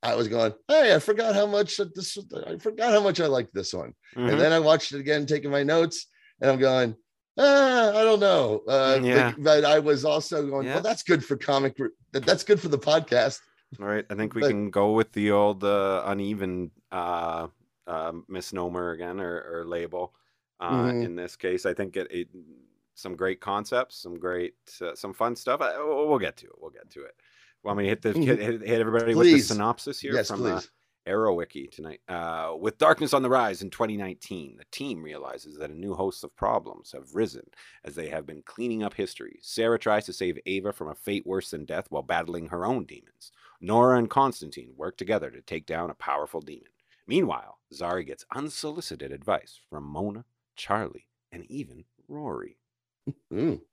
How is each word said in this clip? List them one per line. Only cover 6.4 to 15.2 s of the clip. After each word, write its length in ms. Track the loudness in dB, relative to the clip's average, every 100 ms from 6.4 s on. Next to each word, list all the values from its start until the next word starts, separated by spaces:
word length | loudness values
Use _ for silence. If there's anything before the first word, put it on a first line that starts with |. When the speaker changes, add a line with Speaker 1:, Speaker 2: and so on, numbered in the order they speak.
Speaker 1:
and 100 | 2
I'm 80 | 4
going, 360 | 4 4 2 -2 _ _ _ 4
"Ah, 520 | 6 8 6 6 4
I 120 | 6
don't 160 | 6 6
know." 420 | 6 6 4 0 2
Uh, 300 | 4 6 4
Speaker 2:
Mm, 80 | 6
yeah. 240 | 4 4 2
Speaker 1:
but, 60 |
but 200 | 4 6
I 140 | 6 4
was 240 | 4 2
also 420 | 2 0 -2 -4 -4
going, 180 | -4 -4
Speaker 2:
Yeah. 80 |
Speaker 1:
"Well, 80 | -2
that's 200 | -2 -4
good 220 | 2 2
for 120 | 2 -4
comic 380 | 2 2 2 -2
re-, 120 | -6 -6 _
that, 120 | -2
that's 200 | 2 0
good 160 | 4 2
for 80 | 4
the 100 | -2
podcast." 600 | 4 2 4 2 2 -2 _ _ _ -10
Speaker 2:
All 60 | -4
right, 200 | -4 -4
I 60 |
think 200 | -4 -4
we 80 | 0
Speaker 1:
But 60 | 2
Speaker 2:
can 200 | 2 0
go 220 | 2 4
with 200 | 4 2
the 200 | 0